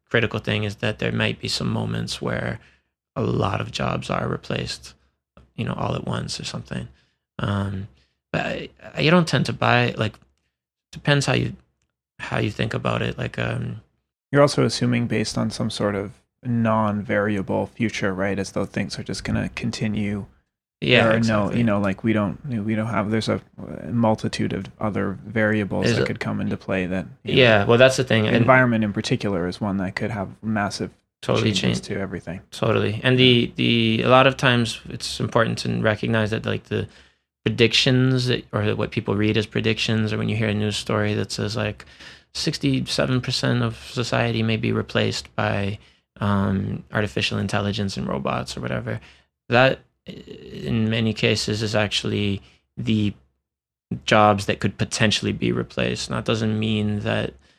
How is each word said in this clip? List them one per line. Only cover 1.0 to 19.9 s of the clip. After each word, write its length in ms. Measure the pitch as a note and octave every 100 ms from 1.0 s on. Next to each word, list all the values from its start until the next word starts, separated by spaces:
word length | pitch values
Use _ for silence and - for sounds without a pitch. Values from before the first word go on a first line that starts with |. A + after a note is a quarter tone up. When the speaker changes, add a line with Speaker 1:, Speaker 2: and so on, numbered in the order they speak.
| A#2
Speaker 1:
might 280 | A#2 A2 A2+
be 80 | A#2
some 200 | - A#2
moments 500 | A2+ A2 A2+ A#2 -
where 400 | - A#2 A#2+ A#2 - _ _ _ _ -
a 60 |
lot 380 | A2+ A#2+ G#2 G2+
of 100 | A2+
jobs 400 | - - - -
are 180 | - -
replaced, 680 | - - A#2 - - - _ _ _ _ - _ -
you 80 |
know, 80 | A2+
all 200 | - G#2+
at 120 | - -
once 340 | A2 - -
or 40 |
something. 440 | - A#1 A#1+ C2 B1 _ _ _ _ -
Um, 500 | - G2+ G2 G2 G2+ _ _ _ _
but 100 | - -
I, 220 | - - _ -
I 160 | - D3
don't 160 | F3+ E3
tend 200 | B2+ -
to 60 |
buy, 420 | A#2+ A#2+ A#2+ A#2+ -
like, 220 | G#2+ - _ _ _ _ _ _ _
depends 340 | - - C#3+ C3+
how 60 |
you, 240 | B2 A#2+ - _ _ _ _ _ -
how 180 | - -
you 120 | A#2
think 240 | G#2+ A#2
about 280 | A#2+ A#2+ -
it. 140 | A2+ B2
Like, 200 | A#2+ -
um, 420 | A#2+ A#2+ - A2 _ _ _ _ _
Speaker 2:
You're 120 | C#3+
also 220 | C#3+ -
assuming 420 | B2+ - B2 A#2+ A#2
based 280 | A2 A2 A#2+
on 120 | A2+
some 200 | - A#2
sort 240 | - G#2 G2+
of 160 | G2+ - _ _
non-variable 1200 | B2 A#2 A2+ A2 G#2+ G#2 G2+ G#2 G#2 G#2 F#2 G#2 G2+
future, 440 | - A2 - G#2
right? 260 | F#2 G2+ G2
As 140 | F#2+
though 120 | G2
things 340 | G2 - G2 -
are 40 |
just 220 | - -
gonna 240 | - G#2+ G2
continue. 760 | - A#2+ - A2